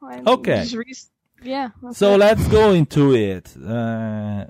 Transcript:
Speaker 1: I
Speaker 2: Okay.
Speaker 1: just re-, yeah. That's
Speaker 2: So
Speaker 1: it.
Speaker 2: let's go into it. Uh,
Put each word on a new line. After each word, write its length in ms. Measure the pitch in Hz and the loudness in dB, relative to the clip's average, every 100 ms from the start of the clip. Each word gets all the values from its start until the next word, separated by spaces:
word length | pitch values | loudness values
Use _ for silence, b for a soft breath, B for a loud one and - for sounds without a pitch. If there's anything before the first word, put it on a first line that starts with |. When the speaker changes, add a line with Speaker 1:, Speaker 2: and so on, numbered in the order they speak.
Speaker 1:
I 180 | 269 247 254 | -18 -6 0
Speaker 2:
Okay. 360 | 254 - 117 | 0 0 -2
Speaker 1:
just 140 | 147 226 | -4 -8
re-, 180 | 240 262 - _ _ _ | -12 -16 -20 _ _ _
yeah. 260 | 247 269 254 - | -10 -8 -8 -10
That's 160 | 247 233 | -16 -2
Speaker 2:
So 160 | 202 | 2
Speaker 1:
it. 40 | 196 | 4
Speaker 2:
let's 280 | 202 220 - | 4 4 2
go 240 | 214 214 | 4 4
into 420 | 180 147 147 143 | 4 2 2 4
it. 400 | 123 101 92 - - | 4 0 -4 -12 -16
Uh, 880 | 78 117 117 113 110 107 104 104 - | -8 -6 -4 -6 -6 -8 -8 -8 -10